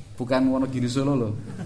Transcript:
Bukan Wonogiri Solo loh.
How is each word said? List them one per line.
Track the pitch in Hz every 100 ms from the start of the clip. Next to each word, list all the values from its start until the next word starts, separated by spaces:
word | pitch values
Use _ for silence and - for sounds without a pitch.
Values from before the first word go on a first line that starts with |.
| -
Bukan | - 123 131 131
Wonogiri | 131 131 127 120
Solo | 127 139 139
loh. | 110 107 - -